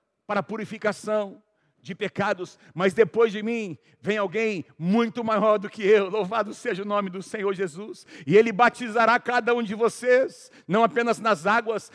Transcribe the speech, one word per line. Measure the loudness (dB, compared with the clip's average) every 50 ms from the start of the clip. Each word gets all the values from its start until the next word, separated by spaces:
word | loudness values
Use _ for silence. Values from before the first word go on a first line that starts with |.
| _ _ _ _ _
para | -6 -4 -4
purificação | -4 -6 -8 -10 -10 -10 -10 -6 -4 -4 -4 -4 -6 -4 -4 -4 -4 -6 -10 -20 _ _ _ _ _ _ _ _
de | -16 -16 -10
pecados, | -8 -8 -8 -4 -4 -4 -2 -4 -4 -8 -14 -14 _ _ _ -6
mas | 0 0 2
depois | 4 4 4 4 4 2 2 2
de | 0 -2
mim | -6 -4 -4 -4 -6 -8 -10 -12 _ _ _ _
vem | -6 -4 -2 -2
alguém | -2 -4 -2 -2 -2 -2 -4 -6 -8 _ _
muito | -6 -2 0 2 2 2 0 -2 -6
maior | -4 -2 0 2 2 2 2 2
do | 0 -6
que | -10 -2
eu. | 2 4 4 4 4 2
Louvado | -2 -4 -4 -2 -2 -4 -4 -4
seja | -6 -10 -8 -8 -6 -6
o | -6
nome | -4 -2 -2 -2 -4
do | -6 -10
Senhor | -14 -10 -8 -6 -4 -4 -4
Jesus. | -4 -6 -8 -8 -12 -16 -16 -16 -18 -20 -20 -20 -10 0
E | 4 6
ele | 6 6 6
batizará | 4 4 2 2 2 0 -8 -4 0 2 4 4 2 2
cada | 0 -2 -2 -2 0 0 0
um | 0
de | -2 -4 -4
vocês, | 0 -2 -2 -2 -2 0 2 4 4 2 0 -4 -14 -20 -20 _ -16 _
não | 0 2 2
apenas | 4 2 2 0 0 0 0 0
nas | 0 0 0 0 2
águas, | 0 0 0 0 -2 -6 -6 -6 -10 -20